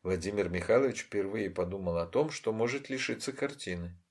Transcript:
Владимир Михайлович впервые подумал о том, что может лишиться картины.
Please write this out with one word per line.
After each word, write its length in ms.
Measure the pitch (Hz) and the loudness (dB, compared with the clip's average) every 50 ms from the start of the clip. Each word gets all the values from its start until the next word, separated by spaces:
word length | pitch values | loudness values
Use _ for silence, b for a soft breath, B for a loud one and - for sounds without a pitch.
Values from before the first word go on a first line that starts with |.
| - | 2
Владимир 460 | 90 92 90 82 98 104 104 95 87 | 0 0 0 0 -2 0 0 0 2
Михайлович 540 | 87 90 85 - 110 127 139 131 110 - - | 0 -2 4 6 6 6 6 4 0 -2 -8
впервые 440 | - - 101 98 98 104 113 104 95 | -4 -2 0 0 0 0 -2 -2 -2
подумал 480 | 87 90 90 90 95 98 95 87 85 85 | 0 -2 -2 0 -2 -2 -2 0 0 0
о 80 | 85 | -2
том, 240 | 87 - 123 151 156 | 2 2 2 2 2
что 200 | 147 - - 113 | -2 -2 -2 -2
может 380 | 110 110 117 123 131 139 - - | 2 2 2 2 0 -2 -4 -4
лишиться 420 | 131 131 - - 113 - - - | -4 -2 -2 -2 -2 -4 -4 -6
картины. 680 | 135 - 139 143 - - - 95 90 87 87 87 87 - _ _ | -4 -2 -4 -4 -4 -6 -6 -6 -4 -4 -6 -8 -10 -14 _ _